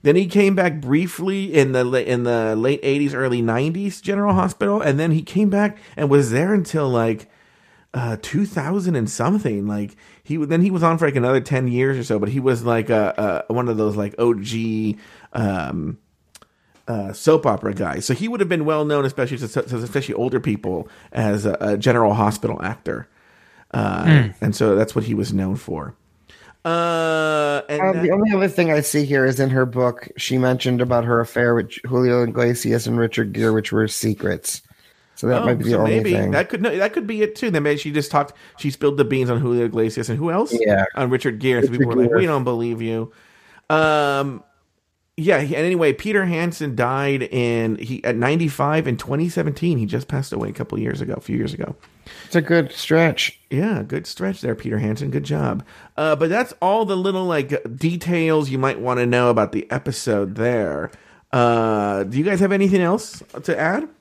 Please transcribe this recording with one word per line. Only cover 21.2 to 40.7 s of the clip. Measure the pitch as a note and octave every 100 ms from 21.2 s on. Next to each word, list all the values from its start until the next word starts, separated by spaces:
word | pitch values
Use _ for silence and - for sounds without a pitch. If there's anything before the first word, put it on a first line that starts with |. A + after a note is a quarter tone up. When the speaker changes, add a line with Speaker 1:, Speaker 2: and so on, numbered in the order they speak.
| A2 G#2 G2+
Speaker 1:
a, | -
a | G#2 G#2
General | B2+ A#2+ A2
Hospital | G#2+ G#2 A2 A2 -
actor. | F#2 A#2 - - - _ _ _ _ _ _
Uh, | A#2+ G#2 F2+ E3 D3+
Speaker 2:
Hmm. | A2 -
Speaker 1:
and | A2 G#2
so | A2
that's | G2 G#2+
what | B2
he | A2
was | G#2+ G2+
known | G2 F#2+ G2+
for. | - D#2+ D2 - _ _ _ - - _
Uh, | E3 E3+ E3+ E3 D#3+ D#3+ D#3 D3+ D3 C#3+ -
and | D3
Speaker 3:
Uh, | F#3+
Speaker 1:
that | F3+
Speaker 3:
the | E3+
only | F#3+ G#3+
other | G3 G3
thing | - E3
I | D3+
see | D3 D3
here | C#3+ C#3
is | C3 B2
in | C3+
her | C3
book, | B2+ A#2+ B2 A#2+ - -
she | - B2+
mentioned | B2+ B2+ C3 B2
about | B2 A#2+
her | A#2 A#2+
affair | A#2 - A#2+
with | A#2 G2 - B2
Julio | B2+ B2+ B2
Iglesias | A#2+ B2 A#2+ A#2+ A2+ A#2 A#2
and | A#2
Richard | A2+ A#2 G#2+
Gere, | G#2 A2+
which | A2 G#2+
were | A2 G#2+
secrets. | - A2+ G#2 F2+ F#2 - - _ - _ _ _
So | - A2+
that | B2
Speaker 1:
Oh, | B2
Speaker 3:
might | B2
be |
the | -
Speaker 1:
so | A2+
Speaker 3:
only | A2 A2
Speaker 1:
maybe. | G#2+
Speaker 3:
thing. | G#2 G2
Speaker 1:
That | A#2 F#3+
could, | -
no, | G#3+ E3+
that | G3+
could | G#3 G#3+
be | A3
it | G#3+ G#3+
too. | A#3+
Then | E3
maybe | D3 D3
she | D3+
just | D3 C#3+
talked, | D3 C#3+ - - -
she | D3
spilled | C3+ C#3+ C#3+
the |
beans | B2+ C3+ B2
on | A#2+
Julio | B2 A#2+ A#2
Iglesias | A#2 A2+ A#2+ A#2+
and | A2+
who | E3
else? | F3 C4+ A#2
Speaker 3:
Yeah. | G#2+